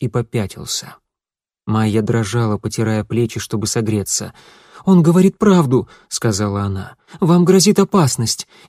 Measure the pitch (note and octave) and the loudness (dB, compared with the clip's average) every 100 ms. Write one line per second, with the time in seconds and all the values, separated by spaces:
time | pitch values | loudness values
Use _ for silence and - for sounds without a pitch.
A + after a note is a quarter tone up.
0 | B2 B2 A#2 A#2+ F#2+ - D#2+ - - - | -6 -6 -6 -6 -8 -10 -10 -10 -12 -20
1 | _ _ _ _ _ _ - A2 A2 G#2+ | _ _ _ _ _ _ -4 0 0 0
2 | G#2+ A2+ G#2+ A#2 A2+ G#2 G#2+ - A2 A2 | 0 -2 -2 -2 -2 -2 -6 -4 -2 -2
3 | G2+ A2+ A#2 - - A2 A2 A#2+ A2 G#2+ | -2 -2 -2 -4 -8 -6 -4 -4 -2 -2
4 | F#2+ - - - - - _ - - F#3 | -4 -6 -8 -14 -20 -20 _ -8 2 4
5 | D#3+ F3 F#3+ - G#3 F3+ C#3+ B2 - - | 4 4 2 2 2 4 4 0 -2 -12
6 | _ - A#2 G2 G#2 G2+ G2+ F#2+ F#2+ - | _ -6 -4 -2 -2 -2 -4 -6 -10 -18
7 | _ - E3+ F3 F3 F#3+ G3 G3+ G3 G3+ | _ -4 2 4 6 4 4 2 2 2
8 | C#3+ - A2+ - - _ | 0 0 -4 -6 -10 _